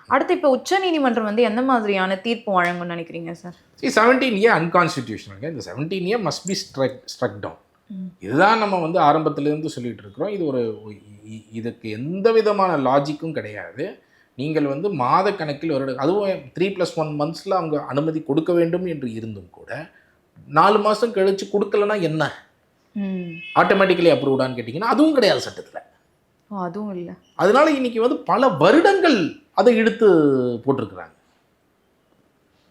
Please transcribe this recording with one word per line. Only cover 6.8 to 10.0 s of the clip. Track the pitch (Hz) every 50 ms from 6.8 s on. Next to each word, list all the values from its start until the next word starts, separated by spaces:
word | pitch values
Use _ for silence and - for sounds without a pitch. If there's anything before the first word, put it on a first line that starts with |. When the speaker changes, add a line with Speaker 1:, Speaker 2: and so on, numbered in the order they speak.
| 135 123 127 - - - - -
Speaker 2:
struck | 127 110 104 101
down. | 95 82 76 - _ _ _ _ _
Speaker 1:
ம். | - 196 185 185 180 - _ 90
Speaker 2:
இதுதான் | 98 127 151 185 208 226 220
நம்ம | 214 202 190 180
வந்து | 165 160 165 160
ஆரம்பத்துல | 156 147 151 156 156 156 143 147
இருந்து | 143 147 151 156 156 147
சொல்லிட்டு | - 135 120 120 107 101